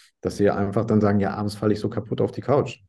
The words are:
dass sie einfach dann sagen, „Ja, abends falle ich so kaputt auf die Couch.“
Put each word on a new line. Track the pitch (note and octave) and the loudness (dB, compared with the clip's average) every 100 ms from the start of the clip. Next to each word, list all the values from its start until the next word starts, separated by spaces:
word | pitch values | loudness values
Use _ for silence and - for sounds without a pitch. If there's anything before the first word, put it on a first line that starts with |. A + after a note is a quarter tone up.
| _ _ | _ _
dass | - - | -6 2
sie | G2+ | 2
einfach | - G2 A2 G#2 | 2 0 -2 2
dann | G#2+ | 4
sagen, | G2+ G2+ | 4 2
„Ja, | G2 G#2+ | 0 -2
abends | G#2 - | -6 -2
falle | G#2+ | 0
ich | G#2 | 0
so | G#2+ | -2
kaputt | - - A#2+ | -6 -4 -2
auf | G#2+ | -2
die | - | -4
Couch.“ | A#2 C#3 B2 - | 0 0 0 -8